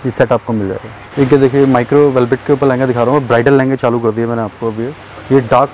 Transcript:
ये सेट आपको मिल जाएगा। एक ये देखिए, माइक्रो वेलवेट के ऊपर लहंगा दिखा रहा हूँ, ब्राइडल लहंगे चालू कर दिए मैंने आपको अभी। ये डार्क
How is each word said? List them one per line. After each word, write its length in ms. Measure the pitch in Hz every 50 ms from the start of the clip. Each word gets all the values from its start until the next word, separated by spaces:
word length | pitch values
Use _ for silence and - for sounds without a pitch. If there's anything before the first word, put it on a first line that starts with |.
| -
ये 60 | 127
सेट 220 | 113 - 131 113
आपको 200 | 127 113 - -
मिल 160 | 117 107 101 95
जाएगा। 540 | 98 - - - - - - - - 143
एक 100 | 135 127
ये 60 | 147 139
देखिए, 260 | 135 127 127 139 139
माइक्रो 420 | 135 131 123 120 - 143 147 147 143
वेलवेट 300 | 131 131 123 117 131 123 -
के 60 | -
ऊपर 140 | 143 135 143
लहंगा 200 | 139 127 123 135
दिखा 160 | 127 120 120
रहा 120 | 117 120 139
हूँ, 120 | 147 131
ब्राइडल 260 | 117 123 117 123 139
लहंगे 240 | 139 135 131 131 135
चालू 220 | 131 - 120 117 120
कर 100 | 117 113
दिए 160 | 107 117 117
मैंने 160 | 117 117 117
आपको 260 | 113 101 - - 120 113
अभी। 180 | 107 110 117 131 151 - - - - - - -
ये 80 | 131 139
डार्क 300 | 123 113 131 123 139 139